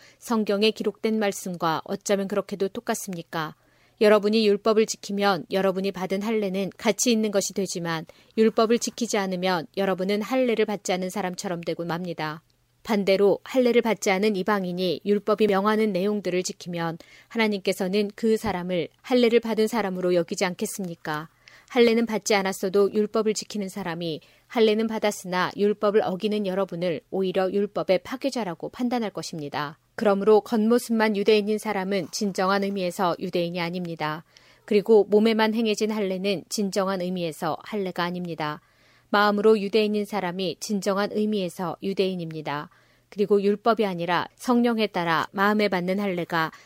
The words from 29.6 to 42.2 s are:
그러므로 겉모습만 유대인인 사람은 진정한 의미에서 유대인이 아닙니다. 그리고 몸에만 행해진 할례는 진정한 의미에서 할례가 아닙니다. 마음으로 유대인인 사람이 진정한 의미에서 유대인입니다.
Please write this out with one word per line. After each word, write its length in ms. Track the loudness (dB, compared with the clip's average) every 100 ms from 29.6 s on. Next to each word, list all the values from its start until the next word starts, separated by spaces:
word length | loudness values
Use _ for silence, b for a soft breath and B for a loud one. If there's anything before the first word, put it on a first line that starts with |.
| -8 -10 _ 0
그러므로 420 | 2 4 8 6
겉모습만 760 | 6 2 4 4 2 2 2 2
유대인인 420 | 4 4 4 -2
사람은 480 | -2 -4 -2 -2 -2
진정한 500 | -4 -4 0 0 2
의미에서 540 | 0 -2 -4 0 0 0
유대인이 420 | -2 -2 -2 -2
아닙니다. 600 | -4 -4 -6 -6 -6 -6 -12 b b b
그리고 400 | 0 0 6 6 6
몸에만 440 | 4 4 4 2
행해진 360 | 2 0 0 -2
할례는 540 | -2 -2 -2 -2 -2 -4
진정한 520 | -4 -2 -2 -2 -2
의미에서 560 | -4 -4 -6 -4 -4 -6
할례가 400 | -6 -6 -6 -4
아닙니다. 560 | -4 -4 -8 -6 -6 -6 b b b b b
마음으로 480 | 2 4 4 4 4
유대인인 460 | 2 0 2 0
사람이 540 | -2 -4 -4 -4 -6 -6
진정한 500 | -4 -4 0 0 -2
의미에서 680 | -2 -2 -2 -4 -4 -6 -6
유대인입니다. 880 | -6 -2 -2 -2